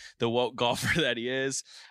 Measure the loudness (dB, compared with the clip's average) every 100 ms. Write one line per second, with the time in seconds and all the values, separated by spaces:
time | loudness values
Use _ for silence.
0 | -20 -2 0 2 0 2 0 2 0 2
1 | 0 0 -2 -2 -2 -4 -8 -16 -10